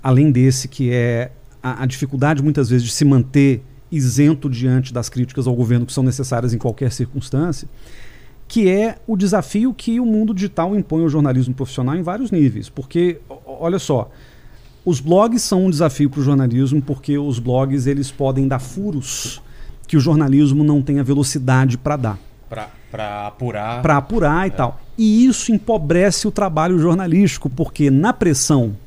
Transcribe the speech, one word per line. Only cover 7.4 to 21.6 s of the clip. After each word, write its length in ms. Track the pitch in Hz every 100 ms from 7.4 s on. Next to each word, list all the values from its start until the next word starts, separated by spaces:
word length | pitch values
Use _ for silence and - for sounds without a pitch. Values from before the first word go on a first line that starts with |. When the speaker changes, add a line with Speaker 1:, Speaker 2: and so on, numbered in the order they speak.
| 175 139 - - - - - - - - -
Speaker 1:
que 240 | 233 196
é 280 | 196 226 - -
o 80 | 208
desafio 580 | 196 196 - 208 254
que 280 | 214 - 233
o 40 | 240
mundo 280 | 214 220
digital 420 | 190 196 - 170 202
impõe 280 | - 160
ao 60 | 165
jornalismo 440 | 151 143 131 127
profissional 420 | 127 131 - 127 160
em 60 |
vários 300 | 175 202 254
níveis. 360 | 180 143 107 104
Porque, 540 | - 135 170 180 160 -
o, 80 | 135 -
olha 340 | 135 165 185
só, 320 | - 131 - - - - - - - -
os 160 | - 139
blogs 420 | 139 180 226 233
são 260 | - 190 190
um 20 |
desafio 400 | 147 160 131 143
pro 120 | 147
jornalismo, 600 | 139 139 131 120 135 147
porque 360 | 139 135 - 143
os 220 | 143 117
blogs, 480 | 120 127 135 139 127
eles 240 | 139 135
podem 340 | - 135 135 135
dar 140 | 131
furos 840 | - - 208 147 123 - - - - - - - -
que 80 | 156
o 60 |
jornalismo 640 | 135 156 143 135 147 139 147
não 160 | 147
tem 180 | 135 143
a 40 |
velocidade 760 | 127 139 135 151 127 127